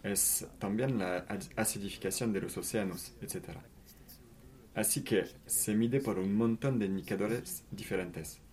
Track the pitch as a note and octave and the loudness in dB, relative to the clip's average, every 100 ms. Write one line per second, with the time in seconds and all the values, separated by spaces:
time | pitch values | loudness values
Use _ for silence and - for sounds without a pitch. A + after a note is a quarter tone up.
0 | F#2+ G2 - - - - G2+ G#2 C3 A#2+ | 0 2 2 2 -2 -6 -2 0 2 2
1 | F#2 F2+ F2+ G2+ F#2+ - A2 G#2+ G2 - | 0 -2 -2 -6 -6 -2 0 0 -6 -4
2 | F#2+ F#2+ A#2 G2 E2+ F#2 F2 A2+ G2 F2 | -2 0 0 0 -2 -4 -2 0 0 -4
3 | - - - F#3 - D#3 - - - - | -10 -12 -8 -8 -8 -14 -14 -20 -20 -20
4 | - - - - - - - - G#2+ - | -20 -20 -20 -20 -20 -20 -8 0 2 0
5 | C3 G#2+ F2 - - - - G#2+ A#2 C3+ | 4 2 2 -4 -4 -2 2 4 6 4
6 | C3 F#2+ F#2+ G2+ A#2 A2+ C#3 B2+ G2+ F#2+ | 2 2 2 4 4 4 2 2 2 0
7 | F2 G2 G#2 A#2 - - - G2 - F#2+ | -2 0 0 0 -4 -10 -10 -12 -4 -2
8 | F2+ E2+ D#2 - - | -2 -6 -10 -12 -18